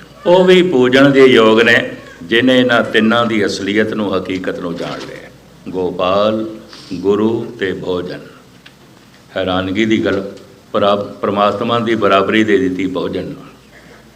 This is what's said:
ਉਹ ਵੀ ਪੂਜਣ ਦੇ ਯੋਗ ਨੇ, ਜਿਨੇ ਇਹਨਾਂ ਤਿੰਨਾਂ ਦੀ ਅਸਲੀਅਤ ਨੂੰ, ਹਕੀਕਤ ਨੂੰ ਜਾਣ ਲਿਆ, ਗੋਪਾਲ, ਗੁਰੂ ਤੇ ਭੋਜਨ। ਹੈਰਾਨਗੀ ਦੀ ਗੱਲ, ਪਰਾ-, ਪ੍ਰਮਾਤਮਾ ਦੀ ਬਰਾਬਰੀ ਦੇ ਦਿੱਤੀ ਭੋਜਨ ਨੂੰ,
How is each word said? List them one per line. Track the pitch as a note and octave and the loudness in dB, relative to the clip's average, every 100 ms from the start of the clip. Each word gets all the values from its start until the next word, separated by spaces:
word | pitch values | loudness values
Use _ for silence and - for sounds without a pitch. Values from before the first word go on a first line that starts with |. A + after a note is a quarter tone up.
| - - - | -20 -6 2
ਉਹ | F#3 F#3 | 4 6
ਵੀ | F#3 | 4
ਪੂਜਣ | F3+ B2+ B2 C3 C#3 | 4 2 4 4 4
ਦੇ | C3+ C3 | 6 6
ਯੋਗ | A2+ A2 A2 | 6 6 6
ਨੇ, | A#2 B2 - - - - | 6 4 0 -10 -18 -18
ਜਿਨੇ | E2+ A2+ B2+ B2+ | -4 0 2 2
ਇਹਨਾਂ | B2 A#2 | 2 2
ਤਿੰਨਾਂ | G#2+ A2+ A2+ A#2+ A2+ | 0 0 2 2 0
ਦੀ | A2+ F#2 | -2 -2
ਅਸਲੀਅਤ | - G2 G#2 G#2+ | -4 -4 -2 -2
ਨੂੰ, | G#2+ G2+ F#2 | -2 -4 -4
ਹਕੀਕਤ | F2+ F#2 F#2+ F2+ | -4 -6 -6 -8
ਨੂੰ | F2 E2+ | -8 -8
ਜਾਣ | D2+ C#2+ | -10 -10
ਲਿਆ, | - - - - - - - | -14 -16 -20 -20 -20 -20 -12
ਗੋਪਾਲ, | F2+ F2+ F2 F2+ G2 G#2+ A2 A2 - - - - | -6 -6 -2 -2 0 0 -2 -6 -12 -18 -20 -14
ਗੁਰੂ | F2+ F#2 G2+ A2 A#2 - - | -6 -2 0 0 -2 -8 -8
ਤੇ | F#2+ | -8
ਭੋਜਨ। | F2+ F2+ F2+ F2 C#2+ - - - - - _ - - _ - _ G2 | -6 -6 -6 -8 -12 -18 -20 -20 -20 -20 _ -20 -20 _ -20 _ -6
ਹੈਰਾਨਗੀ | F#2 F#2 F#2+ G2+ A2 | -4 -4 -4 -2 0
ਦੀ | A2 F#2+ | 0 -2
ਗੱਲ, | G2 - - - - _ | -4 -6 -12 -20 -20 _
ਪਰਾ-, | G#3+ G3+ G3+ | -2 0 0
ਪ੍ਰਮਾਤਮਾ | - - G#2 G2+ G#2 G2+ A#2 A#2 | -4 -8 -4 0 0 0 -2 -2
ਦੀ | A2+ A2+ | -2 -2
ਬਰਾਬਰੀ | G2+ G2 G2+ A2 | 2 2 2 0
ਦੇ | A2 G2 | 2 0
ਦਿੱਤੀ | F#2+ F#2 F#2 | 0 -4 -6
ਭੋਜਨ | E2+ D#2+ F#2 | -6 -6 -8
ਨੂੰ, | E2+ - - - _ - - - - | -10 -14 -18 -20 _ -20 -20 -20 -20